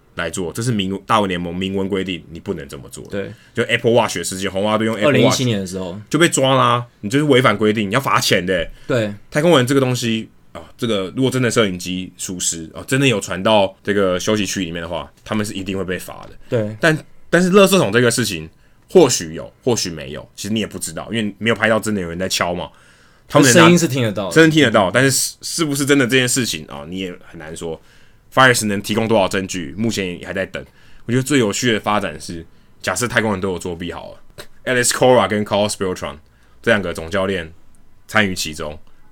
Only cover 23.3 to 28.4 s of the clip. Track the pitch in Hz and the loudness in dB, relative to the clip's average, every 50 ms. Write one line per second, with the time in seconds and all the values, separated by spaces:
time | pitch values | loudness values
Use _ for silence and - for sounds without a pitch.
23.3 | - 147 143 135 - 175 165 170 175 170 165 135 127 139 117 110 92 104 98 90 | 4 6 6 6 8 8 8 8 6 6 4 0 0 0 -2 -2 -2 -4 -4 0
24.3 | - 156 165 160 156 156 139 113 110 110 98 90 101 123 135 135 123 - - - | 4 6 6 6 6 4 4 4 6 4 4 4 4 4 4 4 2 0 -2 -4
25.3 | - _ - - - 165 165 147 139 139 139 135 143 139 127 107 131 131 127 120 | -6 _ -12 -8 -6 -4 -4 -2 -2 -2 2 2 4 4 4 4 2 2 2 2
26.3 | - 135 117 - - 78 76 - 67 71 71 82 92 95 95 90 87 - - - | 0 -2 -2 -2 -4 -8 -10 -12 -14 -14 -12 -10 -8 -8 -8 -8 -10 -14 -20 -20
27.3 | - 82 78 80 82 - 85 82 80 - _ _ - - - - - - _ _ | -18 -16 -16 -14 -12 -10 -10 -10 -10 -10 _ _ -20 -20 -20 -20 -20 -20 _ _
28.3 | - 127 | 4 6